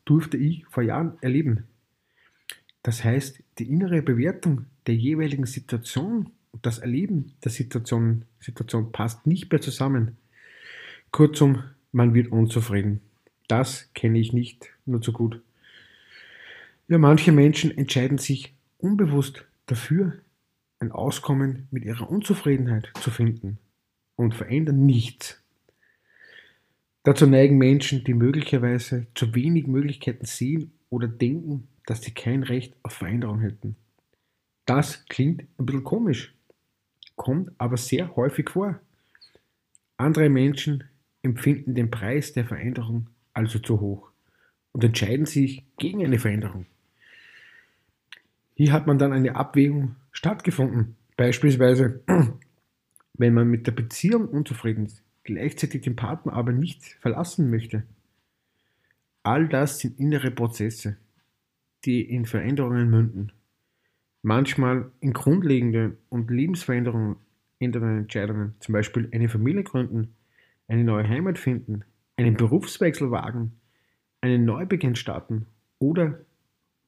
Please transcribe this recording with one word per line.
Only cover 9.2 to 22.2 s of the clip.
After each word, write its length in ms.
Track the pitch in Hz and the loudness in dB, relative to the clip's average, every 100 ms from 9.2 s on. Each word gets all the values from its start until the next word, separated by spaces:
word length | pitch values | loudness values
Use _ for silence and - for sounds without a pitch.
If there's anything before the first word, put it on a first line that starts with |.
| 151 | -2
nicht 260 | 185 - | -2 0
mehr 100 | 151 | -2
zusammen. 560 | 135 - 139 135 113 - _ _ - - - - - - _ | -2 -4 -2 0 -2 -4 _ _ -20 -20 -20 -20 -20 -20 _
Kurzum, 540 | - 151 151 143 123 - - _ | 4 4 6 4 4 -4 -18 _
man 220 | 123 120 | 2 4
wird 180 | 117 117 | 4 4
unzufrieden. 720 | 113 113 117 110 101 101 104 - _ _ _ - | 2 2 2 0 0 0 -2 -8 _ _ _ -2
Das 440 | 117 127 - - | 0 0 -4 -14
kenne 260 | - 113 113 | -2 2 2
ich 140 | 113 | 2
nicht 380 | 120 117 - - _ - | -2 -4 -10 -20 _ -6
nur 160 | 120 | -4
zu 120 | 113 | -2
gut. 280 | 113 113 117 - _ _ - _ _ _ - - - - - - _ - | -2 -4 -4 -16 _ _ -20 _ _ _ -20 -20 -20 -20 -20 -20 _ 2
Ja, 100 | 165 | 6
manche 340 | 147 156 175 | 8 8 8
Menschen 440 | 147 147 151 156 - | 8 8 6 -2 -2
entscheiden 420 | 139 127 131 135 | -2 0 0 -2
sich 380 | - 135 - _ _ _ | -2 -4 -6 _ _ _
unbewusst 680 | 190 208 175 143 139 - - _ - | -2 2 2 2 0 -6 -20 _ -8
dafür, 480 | 113 - 160 185 - _ _ _ _ _ _ | -6 0 0 0 -4 _ _ _ _ _ _
ein 120 | 110 | -8
Auskommen 760 | - 131 - - 135 135 131 - | -4 -4 -4 -2 0 0 -4 -8
mit 140 | 127 110 | -8 -6
ihrer 240 | 117 - | -8 -4
Unzufriedenheit 800 | 196 | -4